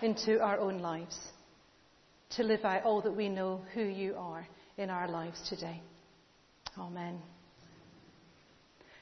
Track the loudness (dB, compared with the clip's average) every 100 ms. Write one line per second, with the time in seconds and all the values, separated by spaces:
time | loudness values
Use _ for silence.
0 | 0 2 4 6 6 4 2 0 -2 -4
1 | -6 -10 -12 -16 -20 -20 -20 _ _ _
2 | _ _ _ 0 4 4 4 4 4 4
3 | 2 0 0 0 0 -2 -4 -2 0 0
4 | -2 -2 -6 -8 -12 -18 -14 -6 -4 -2
5 | -2 -2 -4 -8 -8 -6 -6 -8 -14 -20
6 | -20 -20 _ _ _ _ -14 -10 -10 -8
7 | -8 -8 -12 -20 -20 -20 -20 -20 -20 -20
8 | -20 -20 -20 -20 -20 -20 _ _ -20 -20